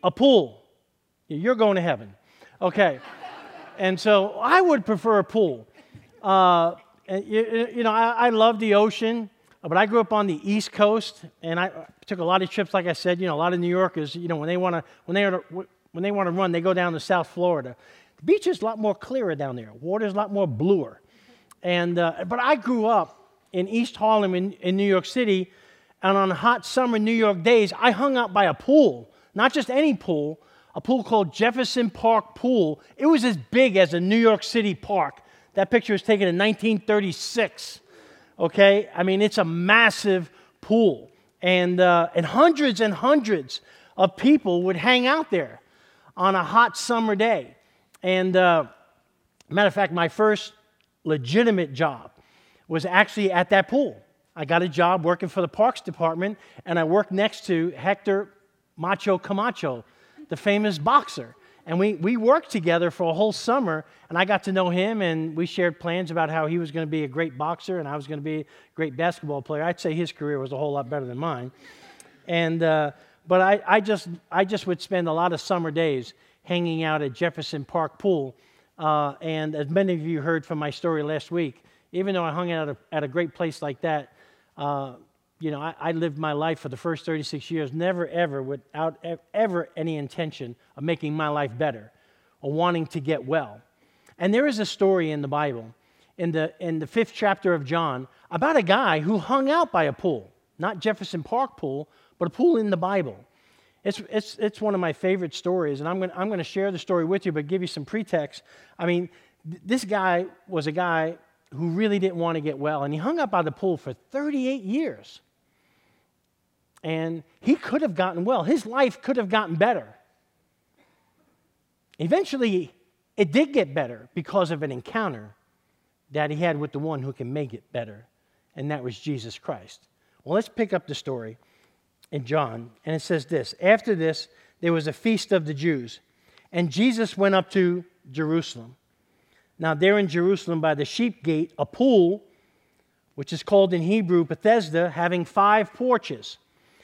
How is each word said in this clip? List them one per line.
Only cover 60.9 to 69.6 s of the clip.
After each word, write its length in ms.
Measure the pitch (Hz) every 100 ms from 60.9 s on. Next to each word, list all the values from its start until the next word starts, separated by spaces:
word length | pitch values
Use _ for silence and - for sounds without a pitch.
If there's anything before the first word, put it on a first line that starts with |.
| 277 285 - 117 - _ _ -
And 120 | 170
we, 180 | 208 185
we 200 | 180 240
worked 340 | 226 302 -
together 420 | 220 165 170 175
for 180 | - 170
a 40 |
whole 200 | 160 214
summer, 500 | - - 269 208 156 - _ -
and 100 | 170
I 60 |
got 200 | 190 196
to 100 | -
know 160 | 190 180
him, 320 | 180 196 226
and 340 | 180 160 160 160
we 100 | 170
shared 360 | - 175 156
plans 300 | 170 175 175
about 180 | 165 160
how 180 | 160 156
he 120 | 170
was 120 | 160
gonna 160 | 160 156
be 160 | 156
a 60 | 147
great 280 | 135 165 127
boxer 420 | 151 170 - 180
and 100 | 143
I 80 | 147
was 100 | 139
gonna 140 | 151
be 180 | 147 156
a 60 | 147 - _
great 220 | - 156 131
basketball 460 | 170 165 151 143
player. 220 | 127 151